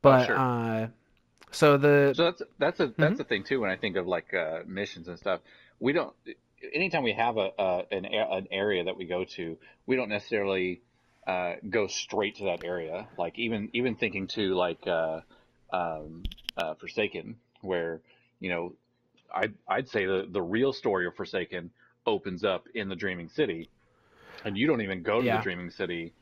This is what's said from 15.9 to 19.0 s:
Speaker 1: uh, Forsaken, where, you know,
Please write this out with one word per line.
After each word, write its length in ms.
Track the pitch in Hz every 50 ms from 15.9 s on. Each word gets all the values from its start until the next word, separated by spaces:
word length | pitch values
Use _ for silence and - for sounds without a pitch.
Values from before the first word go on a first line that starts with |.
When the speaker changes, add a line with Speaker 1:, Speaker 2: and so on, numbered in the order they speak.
| 80 78 76 78 82 82 92 - - - - - - -
Speaker 1:
uh, 160 | 87 80 -
Forsaken, 600 | _ - 92 - - 107 101 - 87 80 - 117 113 _ _ _ _
where, 400 | - 95 92 87 82 82 82 80 _ _ _ _ _ _ _ _
you 100 | 92 95
know, 240 | 87 85 85 87 - _ _ _ _ _